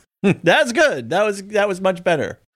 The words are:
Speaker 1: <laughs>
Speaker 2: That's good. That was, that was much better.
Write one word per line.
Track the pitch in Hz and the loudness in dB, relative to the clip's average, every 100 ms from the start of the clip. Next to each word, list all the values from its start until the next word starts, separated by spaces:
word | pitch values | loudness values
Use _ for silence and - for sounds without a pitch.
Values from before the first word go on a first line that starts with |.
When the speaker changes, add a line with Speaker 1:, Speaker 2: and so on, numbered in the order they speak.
| _ | _
Speaker 1:
<laughs> | _ | _
Speaker 2:
That's | 196 175 165 233 285 | 0 0 2 2 2
good. | 233 302 165 113 | 2 0 0 -4
That | 165 | -2
was, | 214 202 196 | 0 -4 -4
that | 208 202 | -2 -2
was | 185 | 0
much | 190 180 | -2 -2
better. | 180 160 101 - _ | 0 0 -2 -8 _